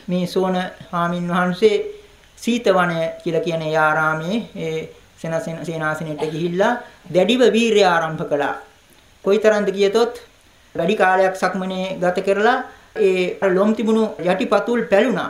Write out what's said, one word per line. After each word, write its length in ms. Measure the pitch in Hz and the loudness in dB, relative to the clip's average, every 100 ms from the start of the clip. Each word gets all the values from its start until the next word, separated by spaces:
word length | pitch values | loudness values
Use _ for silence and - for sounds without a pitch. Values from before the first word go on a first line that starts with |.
| - | -6
මේ 200 | 180 175 | -4 -2
සෝන 280 | 190 185 185 180 - | 0 0 -2 -4 -10
ස්වාමින් 480 | - 175 170 175 175 | -8 -4 -2 -2 -2
වහන්සේ 480 | 175 180 180 214 202 - - - - - - | 0 0 2 2 2 -2 -12 -20 -20 -20 -8
සීතවනය 600 | - 240 214 185 175 165 165 - | -2 0 2 2 2 0 -4 -6
කියලා 240 | 175 180 | -4 -2
කියන 200 | 175 160 | -2 -4
ඒ 140 | 156 160 | -2 2
ආරාමයේ 600 | 156 156 156 156 165 226 175 | 2 2 0 -2 -4 -6 -6
ඒ 260 | 190 160 160 160 - _ | -10 -8 -8 -10 -16 _
සෙනසෙන-, 480 | - 165 160 170 165 | -12 -6 -6 -6 -8
සේනාසනෙට 600 | 160 160 156 156 160 151 156 | -8 -6 -4 -4 -6 -6 -6
ගිහිල්ලා 480 | 156 175 175 220 240 - - - | -4 -2 0 0 -2 -8 -20 -4
දැඩිව 340 | 170 208 254 226 | 0 2 4 4
වීරය 340 | 220 233 208 | 4 4 4
ආරම්භ 400 | 190 170 160 156 | 4 2 0 -4
කළා. 320 | 147 147 131 - - _ _ _ _ _ 190 | -4 -2 -2 -6 -12 _ _ _ _ _ 0
කොයිතරම්ද 440 | 214 214 208 196 | 2 4 2 0
කියතොත් 440 | 196 196 226 233 - - _ _ _ _ - | 2 2 2 0 -2 -18 _ _ _ _ -4
වැඩි 200 | 170 214 | -2 2
කාලයක් 400 | 185 185 190 185 | 2 4 2 0
සක්මනේ 500 | 185 190 185 185 190 180 | -4 -2 -4 -6 -6 -2
ගත 220 | 180 180 | -2 0
කරලා 360 | 185 196 226 262 - - - | 0 2 2 0 -4 -16 -12
ඒ 440 | 220 196 185 180 - | 0 2 2 0 0
අර 120 | 196 | 0
ලොම් 220 | 185 214 | 2 2
තිබුණු 300 | 220 220 220 214 - | 2 2 2 0 -2
යටිපතුල් 600 | 175 190 233 202 233 240 | -2 0 2 0 0 -2
පැලුණා. 460 | 180 196 247 180 - | 2 2 2 0 -6